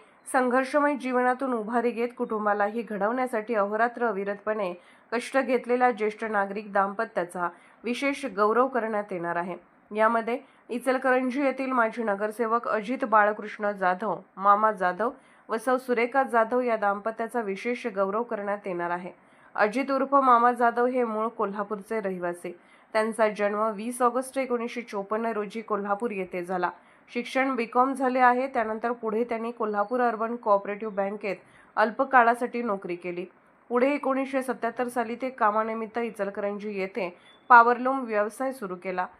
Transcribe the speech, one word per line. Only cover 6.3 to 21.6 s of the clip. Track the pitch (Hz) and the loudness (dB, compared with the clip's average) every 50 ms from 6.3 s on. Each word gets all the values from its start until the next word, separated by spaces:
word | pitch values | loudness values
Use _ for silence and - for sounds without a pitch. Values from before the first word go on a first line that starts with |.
| 214 208 196 202 196 202 214 208 190 | 0 0 0 0 -2 -6 -6 -2 0
दाम्पत्याचा | 208 196 196 202 202 226 214 - - 175 170 - 185 175 170 170 - - - - - - | 2 2 2 0 -4 -6 -4 -2 -4 -4 -4 -4 -4 -4 -4 -6 -8 -20 -20 -20 -10 -6
विशेष | 214 247 240 277 277 285 277 - | -6 -4 -2 -2 -2 -2 -2 -4
गौरव | 262 190 190 208 208 220 226 254 269 | -6 0 2 2 4 4 4 2 2
करण्यात | 269 247 214 220 220 208 208 208 | 2 -2 -2 0 -2 -2 -4 -4
येणार | 196 180 170 170 170 | -6 -6 -4 -2 -2
आहे. | 170 175 190 175 - - _ _ _ _ - 208 | -2 -4 -4 -6 -10 -14 _ _ _ _ -6 0
यामध्ये | 208 220 220 233 226 220 208 233 277 - - _ _ _ - | 2 4 4 4 2 0 -2 -4 -6 -6 -10 _ _ _ -8
इचलकरंजी | - 247 - 269 254 262 254 269 254 254 262 262 233 277 | -8 -4 0 0 0 2 2 2 2 2 2 0 0 0
येथील | 294 269 262 269 269 262 | 0 0 0 -2 -4 -2
माजी | 262 254 233 226 208 240 226 | 0 2 2 2 0 -2 -2
नगरसेवक | 220 202 196 208 214 214 214 240 220 220 233 233 - | -2 -2 -2 -2 -4 -2 -2 -2 0 0 0 0 0
अजित | - 214 208 190 254 269 - | -2 -2 -2 -2 -4 -4 0
बाळकृष्ण | 233 214 214 208 208 214 214 208 208 - - 214 202 | 4 6 6 6 6 2 0 -6 -12 -8 -4 -4 -4
जाधव, | 208 196 185 180 180 185 220 214 180 - 190 - _ - | -2 0 2 2 2 0 0 -4 -4 -4 -6 -12 _ 0
मामा | 190 202 202 202 214 220 | 4 6 6 6 6 4
जाधव | 214 190 185 180 180 180 214 240 277 - - - - - _ - | 2 2 0 0 0 0 -2 -4 -4 -6 -14 -20 -20 -20 _ -6
व | 202 226 | -6 -4
सौ | 226 - 254 254 | 0 0 0 0
सुरेखा | 262 - 247 214 233 254 247 277 269 | 0 0 0 0 0 0 2 0 0
जाधव | 233 220 233 220 220 240 247 | 2 4 2 2 2 2 0
या | 254 247 226 | 0 0 0
दाम्पत्याचा | 214 202 202 202 202 202 226 220 - 226 220 - 240 | 0 2 0 0 0 -2 -6 -6 -6 -6 -6 -4 -4
विशेष | 226 196 196 190 - 240 247 247 - 240 | -4 -4 -4 -4 -4 -4 -4 -4 -6 -6
गौरव | 196 190 196 190 196 220 240 | -2 -2 0 0 0 -2 -2
करण्यात | 240 226 202 202 208 202 202 202 202 | -4 -6 -6 -4 -4 -4 -4 -4 -6
येणार | 180 175 175 175 | -4 -4 -4 -2
आहे. | 175 175 180 175 - - _ _ _ _ - - - | -4 -4 -6 -8 -14 -16 _ _ _ _ -20 -8 -2
अजित | - 196 214 202 247 277 269 | 0 0 0 0 -2 -2 -2
उर्फ | 277 269 269 269 269 | -2 -2 0 4 4
मामा | 277 269 262 247 233 233 247 | 4 6 6 6 6 6 4
जाधव | 247 226 247 233 226 233 240 | 4 4 2 2 2 2 0
हे | 254 254 254 247 | 0 2 0 -2
मूळ | 226 220 214 220 226 | -2 -2 -2 -4 -4
कोल्हापूरचे | 226 - 220 196 196 214 | -4 -4 -4 -4 -4 -4